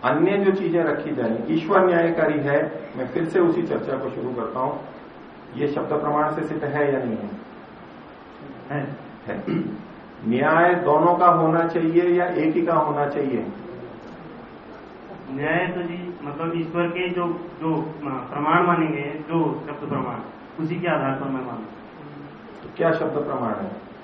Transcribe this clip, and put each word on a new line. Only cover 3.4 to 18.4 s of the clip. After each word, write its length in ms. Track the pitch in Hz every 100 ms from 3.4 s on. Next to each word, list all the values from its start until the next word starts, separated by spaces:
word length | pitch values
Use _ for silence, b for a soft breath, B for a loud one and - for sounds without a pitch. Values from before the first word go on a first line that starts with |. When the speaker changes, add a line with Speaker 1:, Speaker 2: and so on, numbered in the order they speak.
Speaker 1:
उसी 220 | 170 160
चर्चा 340 | 165 - - 143
को 120 | -
शुरू 220 | - 120
करता 300 | 120 110 131
हूं, 120 | 127 - - - - - - - - -
ये 100 | 143
शब्द 260 | 151 156
प्रमाण 380 | 147 147 147 151
से 120 | 160
सिद्ध 220 | - 156
है 300 | 147 147 143
या 40 | 135
नहीं 120 | 123 107
है? 140 | 104 - - - - - - - - - - - - - -
Speaker 2:
है। 260 | 143 135 - - - -
Speaker 1:
है। 380 | 104 - 170 - - - - - - 110
न्याय 480 | 123 151 160 175
दोनों 400 | 175 147 151 160
का 120 | 175 180
होना 400 | 165 160 165 165
चाहिए 360 | 170 160 170
या 240 | 180 180 175
एक 280 | 165 156
ही 80 | 165
का 120 | 170
होना 320 | 160 151 147 143
चाहिए? 400 | 147 135 120 - - - - - - - - - - - - - - - - - - 131
Speaker 2:
न्याय 360 | 135 151 170 180
तो 160 | 180
जी 360 | 170 175 175 -
मतलब 280 | 143 143 165 170
ईश्वर 300 | 156 175 170
के 240 | 175 180
जो, 160 | 180 175
जो 440 | 165 - - 160 160 160 -
प्रमाण 600 | 147 127 - 143